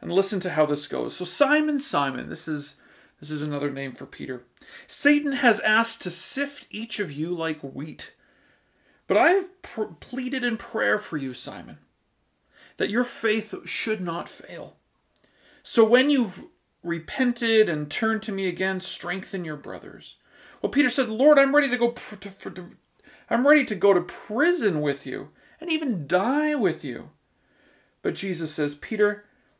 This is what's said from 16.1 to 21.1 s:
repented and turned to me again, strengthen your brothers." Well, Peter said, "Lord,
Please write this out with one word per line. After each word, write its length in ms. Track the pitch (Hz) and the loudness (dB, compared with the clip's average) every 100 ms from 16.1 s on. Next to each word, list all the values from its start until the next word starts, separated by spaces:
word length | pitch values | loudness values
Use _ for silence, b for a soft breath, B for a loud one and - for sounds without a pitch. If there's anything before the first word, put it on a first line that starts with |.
| 285 214 - - _ _ _ | 4 2 -4 -18 _ _ _
repented 840 | 175 170 160 - 247 240 233 220 175 | -6 -6 -6 0 0 0 4 4 4
and 200 | 151 147 | 2 -4
turned 320 | - 226 214 | -2 0 0
to 100 | 214 | -4
me 160 | 196 190 | -4 -4
again, 320 | 170 190 190 | -2 -2 -2
strengthen 640 | 180 - 165 185 190 190 165 | -6 -10 -6 -6 -6 -8 -6
your 100 | 147 | -8
brothers." 600 | 143 92 - - - - b b b b | -10 -12 -14 -18 -20 -20 b b b b
Well, 120 | - | 0
Peter 160 | 269 262 | 2 2
said, 180 | - | 2
"Lord, 320 | 214 | 0